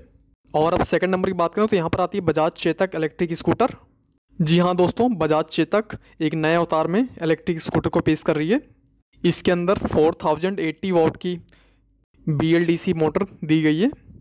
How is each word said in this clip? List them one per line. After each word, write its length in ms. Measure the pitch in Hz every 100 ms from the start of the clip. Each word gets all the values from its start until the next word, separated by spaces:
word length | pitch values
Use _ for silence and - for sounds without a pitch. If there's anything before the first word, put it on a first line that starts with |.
| - _ _ _ _
और 200 | 151 160
अब 80 | 175
second 260 | 180 170 180
number 180 | 185 190
की 60 |
बात 200 | 180 170
करूँ 140 | 208 220
तो 80 | 190
यहाँ 120 | 165
पर 120 | -
आती 180 | 175 202
है 60 |
Bajaj 280 | 170 156 160
Chetak 400 | - 170 160 185
electric 400 | 165 156 - 175
scooter। 400 | 165 - 165 247 - _ _ _ _ _ -
जी 200 | 156 170
हाँ 160 | 175 180
दोस्तों, 360 | 175 - 247
Bajaj 300 | 196 156 156 160
Chetak 520 | - 160 208 214 - - -
एक 140 | 156 160
नए 180 | 156
अवतार 320 | 165 165 160 165
में 160 | 185
electric 580 | 262 - 160 156 - 160
scooter 300 | - 165 160
को 100 | 170
पेश 220 | 156 156
कर 140 | - 151
रही 140 | 156
है। 100 | 254 - _ _ _ _ _
इसके 300 | 175 - -
अंदर 260 | 175 175 208
four 320 | - 175 156 -
thousand 360 | 170 151 180 196
eighty 300 | 160 151 196
watt 240 | 175 160 -
की 220 | 180 175 - _ _ _ _ _ _ _ -
बीएलडीसी 640 | 147 160 170 175 170 -
motor 320 | 165 156 151 196 -
दी 180 | 151 156
गई 180 | 156 156
है। 100 | 233 - - -